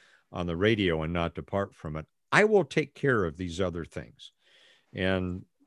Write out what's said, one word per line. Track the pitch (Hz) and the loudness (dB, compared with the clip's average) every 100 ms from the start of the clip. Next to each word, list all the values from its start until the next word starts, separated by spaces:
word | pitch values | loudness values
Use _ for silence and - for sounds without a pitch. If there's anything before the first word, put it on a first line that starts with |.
| _ _ _ | _ _ _
on | 92 87 | -6 -4
the | 85 | 2
radio | 107 107 92 80 | 2 4 2 0
and | 78 | -2
not | 87 82 87 | -2 -2 -6
depart | - 101 101 | -6 -4 -4
from | - 80 78 | -8 -10 -10
it. | - _ - | -10 _ 2
I | 160 | 4
will | 214 208 | 6 4
take | 151 156 147 | 2 -2 -4
care | - 139 117 | -2 0 2
of | 85 82 | 0 -4
these | 90 85 | -8 -2
other | 90 85 | -2 -2
things." | 76 - 58 - - _ _ _ _ _ _ | -8 -12 -14 -20 -20 _ _ _ _ _ _
And | 98 92 92 92 92 - _ | -2 0 0 -2 -6 -10 _